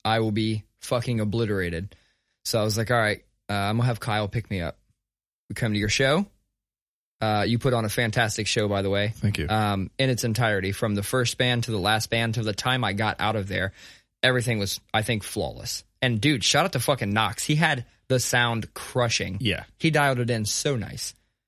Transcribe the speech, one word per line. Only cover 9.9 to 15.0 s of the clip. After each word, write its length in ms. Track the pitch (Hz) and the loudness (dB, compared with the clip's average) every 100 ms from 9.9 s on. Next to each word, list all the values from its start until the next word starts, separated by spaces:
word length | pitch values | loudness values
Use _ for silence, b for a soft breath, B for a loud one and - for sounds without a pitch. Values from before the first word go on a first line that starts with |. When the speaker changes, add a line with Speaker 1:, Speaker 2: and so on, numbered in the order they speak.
| - | -2
Speaker 1:
in 120 | 135 | 0
its 140 | 120 | 0
entirety, 480 | 120 113 117 101 95 | -2 0 0 0 -2
from 220 | 98 113 101 | -2 0 0
the 80 | |
first 340 | 101 127 120 - | 0 0 0 0
band 260 | 123 120 | 0 0
to 60 | 113 | 0
the 80 | 107 | 0
last 320 | 92 110 - | 2 2 0
band 240 | 117 117 | 0 0
to 80 | 110 | 0
the 100 | 107 | -2
time 300 | 101 127 127 | -2 -2 0
I 100 | 110 | 0
got 220 | 101 107 - | 0 -2 0
out 160 | 104 107 | 0 0
of 100 | 98 | -2
there, 260 | 95 95 B B B B _ | -2 -4 B B B B _
everything 340 | 127 127 117 110 | 2 2 0 0
was, 220 | 98 - - | -2 -6 -4
I 100 | 113 | -2